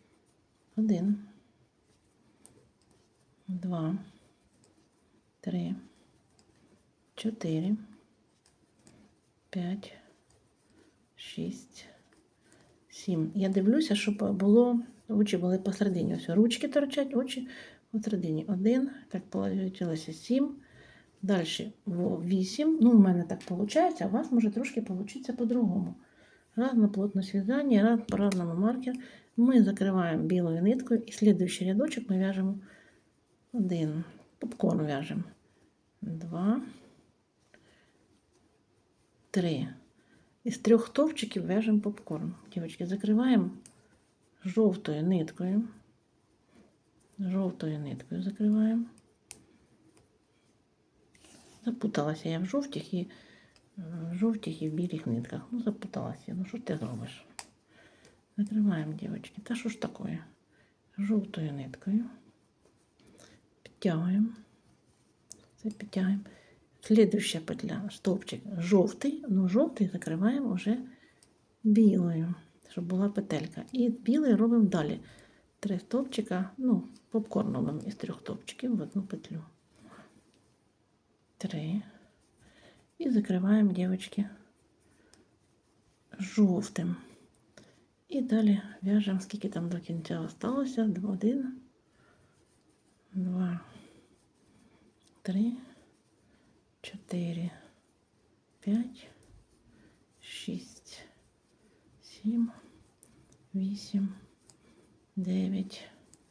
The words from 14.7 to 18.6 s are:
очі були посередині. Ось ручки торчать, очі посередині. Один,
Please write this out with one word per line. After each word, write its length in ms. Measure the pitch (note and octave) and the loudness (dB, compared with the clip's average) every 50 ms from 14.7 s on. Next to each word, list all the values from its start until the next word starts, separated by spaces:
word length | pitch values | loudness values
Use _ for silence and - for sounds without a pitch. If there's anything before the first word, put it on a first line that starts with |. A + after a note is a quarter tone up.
| A#3+ A#3 A#3 - - - _ - | 4 0 -2 -4 -14 -18 _ -2
очі 280 | G#3+ G#3 G#3+ G#3 F#3 | 2 2 2 4 2
були 220 | F3 F3 F3+ F#3 F#3 | 0 2 2 0 0
посередині. 560 | F#3+ G3+ G3 - G3+ G3+ F3+ F3 - E3+ E3+ | 0 -2 0 0 0 0 0 0 0 -2 -2
Ось 140 | D#3+ - - | -4 -4 0
ручки 400 | E3 G3+ A3 A#3 A#3 - - - | 4 6 6 6 4 0 -4 0
торчать, 460 | - D4 C#4+ C#4 - D4 - - C#4 | 0 0 0 0 -2 -2 -2 -2 0
очі 340 | A#3 B3+ B3+ - C4 B3+ - - - - - - - _ - | -2 -2 -2 -6 -8 -10 -10 -14 -18 -18 -20 -20 -20 _ -6
посередині. 540 | - G#3+ G#3+ G#3+ G#3+ F3+ F3 E3 D#3 D#3 - - | -6 -4 -2 -2 -2 -2 -2 -2 -2 -2 -2 -2
Один, 420 | G3 F3+ | -2 2